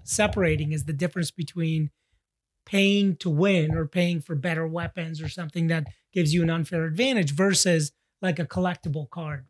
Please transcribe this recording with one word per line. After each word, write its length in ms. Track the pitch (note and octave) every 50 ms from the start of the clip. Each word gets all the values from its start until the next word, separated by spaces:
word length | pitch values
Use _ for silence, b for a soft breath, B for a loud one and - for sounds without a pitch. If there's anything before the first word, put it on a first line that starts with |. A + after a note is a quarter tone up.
| -
separating 680 | - - - G#3 G#3 - G3+ F#3 E3 D#3 D3+ D#3 D3+ D#3
is 120 | D3+ C#3
the 80 | D3+ D3+
difference 380 | C#3 F3+ E3+ - F#3 E3 -
between 600 | - - D#3 - - F3 E3 D#3+ D#3+ D#3 D3+ C#3+ - _ _ _ _ _ _ _ _ _ _ _ _ _ _
paying 500 | - G3+ G3 G3 G3 G3+ G3+ G3+ G3 E3+
to 140 | - - F3+
win 440 | D3+ D3 F#3 G3+ G3 F3 D3+ D#3 D#3+
or 120 | E3 D#3+ C#3+
paying 320 | - F3+ F3 F3 F3 E3
for 140 | - - E3
better 320 | C#3 C3 F3 E3 D#3+ E3 D#3+
weapons 540 | D#3+ E3+ E3+ E3+ - F3+ E3 D#3+ D#3+ D3+ D#3+
or 80 | D3+
something 380 | - F#3 E3+ D3+ - E3+ E3 E3
that 180 | E3 D#3+ D3 - B B B B -
gives 220 | F3+ E3+ D3 D#3
you 80 | F3 E3+
an 80 | E3
unfair 340 | E3 E3+ D#3 - F3+ E3 D#3+
advantage 480 | E3 D#3 F#3 B3 C4+ C4 A3 F3 C#3 C#3+
versus, 600 | D3 F#3+ G3+ F#3+ - - F#3 E3+ D#3+ D3 D3 - _ _ _ _ -
like, 180 | - F#3 E3 F3+
a 60 | E3
collectible 600 | - - F#3 F3+ F#3 E3+ - - F3 C#3+ D#3 C#3+ -
card, 380 | - F3 D#3+ D3+ D3 C3+ C3 _